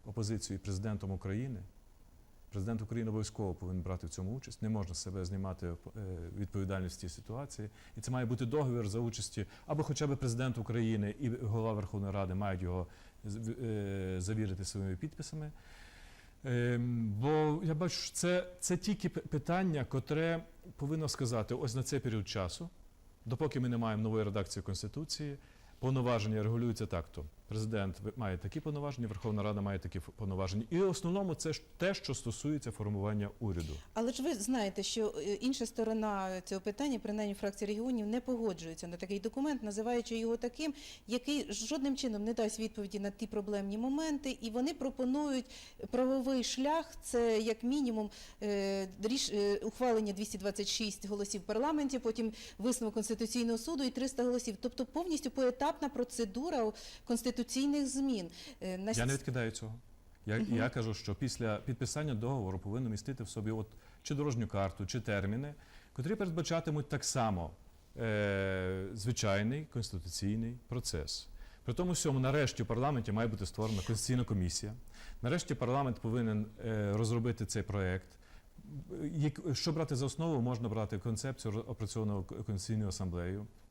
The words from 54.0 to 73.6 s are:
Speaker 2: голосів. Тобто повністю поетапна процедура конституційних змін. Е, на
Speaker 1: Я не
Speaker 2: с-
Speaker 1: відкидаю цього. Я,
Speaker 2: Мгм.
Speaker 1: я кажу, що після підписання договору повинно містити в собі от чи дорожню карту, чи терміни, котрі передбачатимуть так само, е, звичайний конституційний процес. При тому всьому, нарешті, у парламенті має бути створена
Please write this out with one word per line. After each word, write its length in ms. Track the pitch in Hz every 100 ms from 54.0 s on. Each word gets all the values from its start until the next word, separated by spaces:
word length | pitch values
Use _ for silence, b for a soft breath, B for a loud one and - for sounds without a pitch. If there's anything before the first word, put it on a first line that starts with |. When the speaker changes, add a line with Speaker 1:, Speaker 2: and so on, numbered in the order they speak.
| 262 -
Speaker 2:
голосів. 320 | 247 247 233 196
Тобто 240 | 247 - 254
повністю 460 | 302 359 302 262
поетапна 580 | 269 254 247 294 320 277
процедура 840 | 262 247 - 220 233 285 277 220 214 B B B
конституційних 340 | 233 254 240 233 254 285 285 269
змін. 420 | 262 277 226 170 B B B
Е, 160 | 185 185
на 140 | 202
Speaker 1:
Я 140 | 220 123
не 80 |
Speaker 2:
с- 40 | 139
Speaker 1:
відкидаю 320 | - 127 113
цього. 220 | 110 110 113 - - - - -
Я, 140 | 110
Speaker 2:
Мгм. 160 | 107 120
Speaker 1:
я 140 | 123
кажу, 240 | 127 110
що 220 | 104 - 101
після 400 | 131 - 113 104
підписання 560 | - 123 123 151 151 113
договору 440 | 117 135 95 92
повинно 300 | 101 113 123
містити 340 | 104 - 131
в 60 | 113
собі 220 | 113 107
от 160 | 110 107 - B B
чи 120 | - 143
дорожню 320 | 147 117 110
карту, 380 | 101 98 - 98
чи 160 | 123
терміни, 520 | 110 101 98 113 143 147 B B B
котрі 220 | - 131 214
передбачатимуть 720 | 190 165 156 165 165 151 139
так 160 | 143 -
само, 460 | 135 113 92 80 - - - - -
е, 920 | 113 107 101 98 95 95 92 95 95
звичайний 720 | 110 107 117 107 98 107 143 156
конституційний 920 | 123 107 95 85 - 98 110 113 123 -
процес. 600 | 120 - 80 76 - - B B B
При 100 | -
тому 180 | 120 180
всьому, 280 | 165 156 135
нарешті, 440 | 131 147 135 -
у 20 | 110
парламенті 460 | 117 139 135 107
має 160 | 107 117
бути 180 | 104 98
створена 360 | -